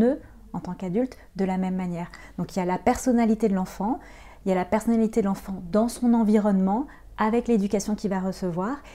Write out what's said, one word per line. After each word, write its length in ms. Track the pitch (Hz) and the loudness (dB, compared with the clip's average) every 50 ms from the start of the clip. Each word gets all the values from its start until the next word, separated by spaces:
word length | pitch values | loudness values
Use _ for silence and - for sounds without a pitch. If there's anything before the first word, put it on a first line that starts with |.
eux 200 | 220 247 294 311 - - - - - - - | 6 4 4 0 -6 -16 -20 -20 -20 -12 -12
en 80 | 170 | -10
tant 140 | - 180 180 | -8 -8 -10
qu'adultes 420 | - 190 185 175 226 262 262 - - - - - | -8 -6 -4 -2 -2 -2 -2 -4 -12 -20 -18 -6
de 80 | 196 196 | -4 -2
la 140 | 190 185 185 | -2 0 -2
même 180 | 185 185 185 | -2 -2 -2
manière. 320 | 185 185 180 175 170 175 - - - - - - - | -4 -4 -4 -6 -6 -8 -10 -12 -18 -20 -16 -8 -6
Donc 160 | 175 - - | -6 -4 -2
il 40 | 196 | -2
y 40 | 180 | -2
a 40 | |
la 120 | 180 180 180 | 0 -2 0
personnalité 680 | - - 247 - - 262 233 233 233 214 220 220 233 214 | 2 0 0 2 2 0 2 4 4 2 2 2 2 2
de 60 | 196 | 2
l'enfant, 440 | 185 190 - - - 190 208 277 370 - - - - - - - - - | 2 -2 -4 -6 -6 -4 -4 -4 -4 -8 -16 -20 -20 -20 -20 -20 -8 -2
il 60 | 190 | 0
y 20 | 185 | 0
a 20 | |
la 100 | 185 180 | 0 0
personnalité 560 | - - 220 - 226 233 226 220 214 220 226 | 0 -2 -2 2 2 2 2 2 2 2 0
de 60 | 196 | 0
l'enfant 360 | 196 196 - - - 190 185 180 170 165 | 0 -2 -4 -6 -10 -10 -10 -10 0 2
dans 160 | 208 233 240 | 2 2 2
son 260 | - - 240 240 233 | -2 0 2 4 4
environnement, 720 | 233 226 202 214 214 196 214 202 190 190 190 202 240 302 - - - - - - | 4 4 6 4 4 4 4 2 4 2 2 2 0 -2 -6 -10 -20 -20 -18 -6
avec 320 | - 214 220 220 240 240 240 | -2 -2 0 2 0 2 2
l'éducation 460 | 240 208 196 202 214 196 - 214 214 | 2 2 2 2 0 -2 -2 -2 -4
qu'il 160 | 196 - 196 | -2 -2 -2
va 100 | 196 190 | -2 -2
recevoir, 560 | 185 190 185 - 196 180 165 180 185 220 285 285 - - - | -2 -4 -4 -4 -4 -4 -2 -2 -4 -4 -4 -8 -10 -18 -20